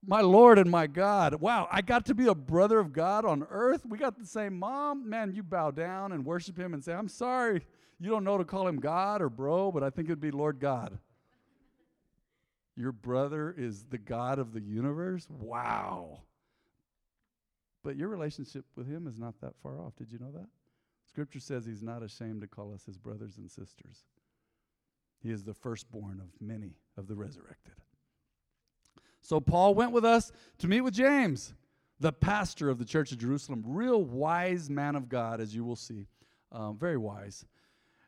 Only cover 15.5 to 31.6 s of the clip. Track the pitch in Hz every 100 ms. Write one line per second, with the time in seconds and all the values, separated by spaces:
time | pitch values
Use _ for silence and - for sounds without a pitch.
15.5 | 117 120 107 98 92 85 73 - _ _
16.5 | _ _ _ _ _ _ _ _ _ _
17.5 | _ _ _ 147 139 180 208 151 151 135
18.5 | 139 - - 127 151 170 113 117 110 -
19.5 | - 143 135 165 - 113 117 127 151 202
20.5 | _ _ _ _ _ _ - 147 139 -
21.5 | 131 113 107 113 117 110 - 113 110 104
22.5 | - 104 98 - 92 110 107 107 95 98
23.5 | - 101 _ - - _ _ _ _ _
24.5 | _ _ _ _ _ _ _ 113 110 98
25.5 | 101 123 113 - 110 101 95 92 _ 107
26.5 | 110 101 85 _ - 98 104 104 143 -
27.5 | - - - _ _ _ _ _ _ _
28.5 | _ _ _ _ _ _ _ - 156 135
29.5 | 175 190 202 240 240 226 233 220 - -
30.5 | _ 170 220 254 202 269 285 226 131 -
31.5 | -